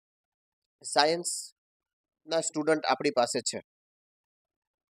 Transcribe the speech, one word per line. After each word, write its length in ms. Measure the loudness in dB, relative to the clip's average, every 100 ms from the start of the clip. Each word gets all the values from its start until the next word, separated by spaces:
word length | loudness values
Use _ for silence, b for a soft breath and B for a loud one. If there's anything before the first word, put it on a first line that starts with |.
| _ _ _ _ _ _ _ _
સાયન્સના 1600 | -2 2 4 2 -4 -10 -12 _ _ _ _ _ _ _ -4 -2
સ્ટુડન્ટ 460 | -2 -2 2 2 2
આપણી 240 | 0 2
પાસે 300 | 2 0 0
છે. 200 | -4 -6 -10 _ _ _ _ _ _ _ _ _ _ _ _